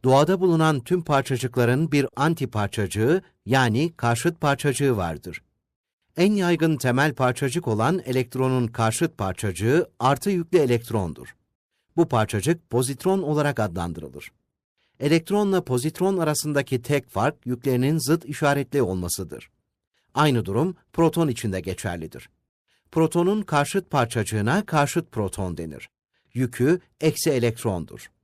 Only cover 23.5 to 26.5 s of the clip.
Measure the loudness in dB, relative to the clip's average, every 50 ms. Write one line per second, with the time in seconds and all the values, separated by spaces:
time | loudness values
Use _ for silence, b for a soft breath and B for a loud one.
23.5 | 0 0 0 0 -2 -4 -4 _ 0 0 0 0 0 -4 -4 -2 -2 -2 0 0
24.5 | 0 0 -2 0 0 0 0 2 0 -4 -6 _ -6 -4 -4 -4 -4 -6 -6 -6
25.5 | -6 -8 -10 -12 -12 -16 -18 -20 _ _ _ _ _ _ _ _ _ -4 -4 -4